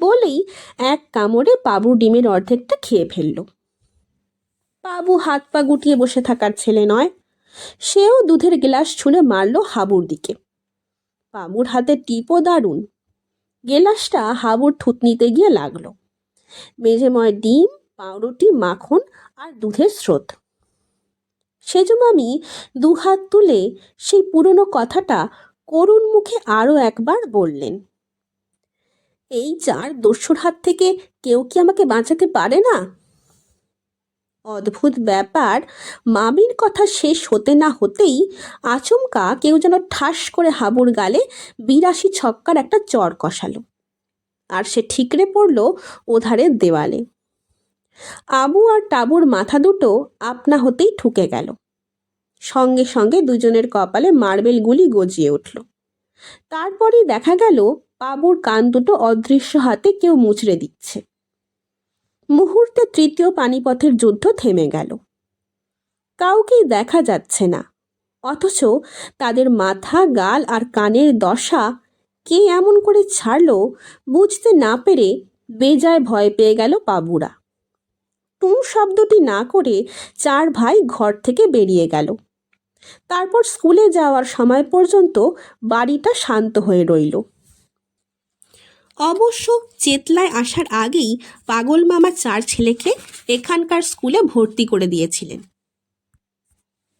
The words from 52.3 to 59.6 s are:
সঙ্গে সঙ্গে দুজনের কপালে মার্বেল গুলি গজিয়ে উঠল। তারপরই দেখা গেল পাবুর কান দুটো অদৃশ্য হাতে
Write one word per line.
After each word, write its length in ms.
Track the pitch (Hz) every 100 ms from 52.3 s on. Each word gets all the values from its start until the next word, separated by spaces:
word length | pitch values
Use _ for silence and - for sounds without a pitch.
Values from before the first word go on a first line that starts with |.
| _
সঙ্গে 440 | - 262 254 254
সঙ্গে 380 | 254 247 214 349
দুজনের 420 | 277 240 233 226 240
কপালে 400 | 202 185 202 339
মার্বেল 520 | 294 202 196 240 240
গুলি 240 | 214 277 349
গজিয়ে 400 | 208 185 185 147
উঠল। 320 | 143 - - - _ _ _ _ _ - - _
তারপরই 560 | 320 370 392 453 466
দেখা 320 | 359 226 311 370
গেল 380 | 453 269 202 311 _ _
পাবুর 440 | 262 277 339 359
কান 280 | 254 220 240
দুটো 240 | 247 247
অদৃশ্য 640 | 403 226 226 226 277 -
হাতে 340 | 302